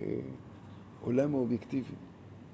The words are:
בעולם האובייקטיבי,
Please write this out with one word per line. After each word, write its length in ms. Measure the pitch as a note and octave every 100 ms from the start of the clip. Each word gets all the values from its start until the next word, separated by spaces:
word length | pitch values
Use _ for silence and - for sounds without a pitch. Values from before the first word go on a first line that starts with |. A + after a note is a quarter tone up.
| G1+ - C3+ C3 - - - - - -
בעולם 340 | - B2 D3 C#3+
האובייקטיבי, 600 | A#2+ A#2+ - C#3 A#2 - - - - - -